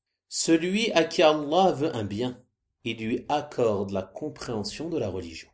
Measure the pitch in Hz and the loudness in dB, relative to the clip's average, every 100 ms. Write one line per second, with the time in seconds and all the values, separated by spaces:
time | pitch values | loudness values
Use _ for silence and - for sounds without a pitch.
0 | _ _ _ - - 165 180 202 233 165 | _ _ _ -4 2 4 4 0 2 2
1 | 160 - 160 151 143 170 190 139 151 117 | 2 6 6 4 2 4 4 2 -2 -2
2 | 101 101 127 127 _ _ _ _ 117 113 | -4 -4 -4 -6 _ _ _ _ -8 -6
3 | 110 127 - 147 147 - 113 98 98 98 | -4 -4 -2 -4 -2 0 2 2 -2 -4
4 | 95 - 151 135 - 110 101 - 160 156 | -6 -8 -10 -10 -8 -6 -6 -8 -6 -4
5 | 104 92 85 80 - | -4 -6 -8 -14 -18